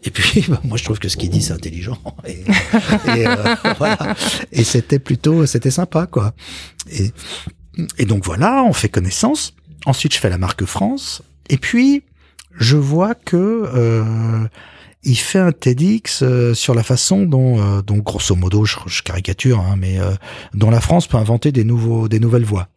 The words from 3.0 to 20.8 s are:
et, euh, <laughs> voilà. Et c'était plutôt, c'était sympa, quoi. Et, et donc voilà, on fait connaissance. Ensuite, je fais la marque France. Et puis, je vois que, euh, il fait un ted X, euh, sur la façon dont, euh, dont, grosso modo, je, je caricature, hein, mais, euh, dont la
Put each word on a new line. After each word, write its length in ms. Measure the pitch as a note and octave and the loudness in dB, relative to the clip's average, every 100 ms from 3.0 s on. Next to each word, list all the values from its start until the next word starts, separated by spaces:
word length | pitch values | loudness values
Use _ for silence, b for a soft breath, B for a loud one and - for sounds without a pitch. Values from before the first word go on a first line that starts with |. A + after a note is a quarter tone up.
| - A#3 | 0 0
et, 100 | A#3 | 2
euh, 280 | A#3+ G#3 A3+ | 0 -2 -2
<laughs> 140 | A3 A3 | -2 -2
voilà. 380 | G#3 A3 F#3+ G#3 B B B | 0 0 -4 -4 B B B
Et 140 | C#3+ | 0
c'était 340 | A2+ B2+ - C#3 | 2 2 2 -2
plutôt, 480 | - C3 D3+ E3 D3 | 0 -2 2 2 2
c'était 240 | A#2+ C3+ | 0 -2
sympa, 360 | C3 F3 D#3+ F3 | -2 -2 -2 -2
quoi. 280 | - G#2 - B B B B - | -2 -2 -4 B B B B -12
Et, 220 | D3+ G2 - B B B - - - E3 - | -4 -4 -4 B B B -18 -16 -10 -8 -2
et 60 | |
donc 200 | G#2+ G#2 | 0 0
voilà, 400 | F#2 D#2+ F3 C4+ | -2 0 0 4
on 80 | B3 | 2
fait 160 | D#3+ G#2 | 2 0
connaissance. 680 | - F#2 - A3+ D4+ - _ - - - | 0 -2 0 0 0 -4 _ -20 -8 -2
Ensuite, 260 | C3 D3+ | 0 0
je 60 | - | 0
fais 120 | G#2 | -2
la 80 | F2+ | 0
marque 260 | F2+ - | -2 -2
France. 580 | F#2+ - G#3+ C4+ - - - _ _ | -4 -2 -2 -2 -8 -12 -16 _ _
Et 80 | C#3 | -4
puis, 460 | - A#3 C4 C#4+ _ _ B B - - | 0 2 4 2 _ _ B B -20 -2
je 180 | A2+ D3 | 2 4
vois 380 | C#3 D#3 G3 | 2 0 0
que, 480 | A#3 - F3 G3 A3+ G3+ | -2 -2 0 0 0 -2
euh, 720 | B2+ A#2 A2+ A2 A2 A2+ A2+ A2 B B B B B - | 0 2 2 0 -2 -2 -2 -4 B B B B B 0
il 100 | A#2+ | 0
fait 200 | - F#3+ | 2 2
un 140 | F3+ | 2
ted 320 | D#3+ - B2+ | 2 0 2
X, 380 | F3 A3 - - | 2 0 -2 -2
euh, 320 | C3 B2 A#2+ | 2 2 2
sur 200 | A#2 - | 0 2
la 80 | A#2 | 0
façon 420 | A2+ B2+ - F#3+ | 2 0 2 2
dont, 360 | F#3+ C3+ C3 A#2 | 2 2 4 4
euh, 220 | G2+ G2+ | 2 0
dont, 160 | G2 G#2 | 0 -2
grosso 360 | G2+ - - | 0 -4 0
modo, 300 | F2+ F2+ G2+ | 0 2 2
je, 120 | G#2+ - F2 | 2 -2 -6
je 160 | - | -8
caricature, 580 | - F2 F#2 F2+ C3 A#2 | -6 -6 -4 -2 2 2
hein, 160 | F2+ G2 | 2 0
mais, 200 | F#2 F#2 | 0 0
euh, 140 | F#2 G2 B B B | 0 -2 B B B
dont 160 | G2 G#2+ | 0 4
la 100 | A#2 | 4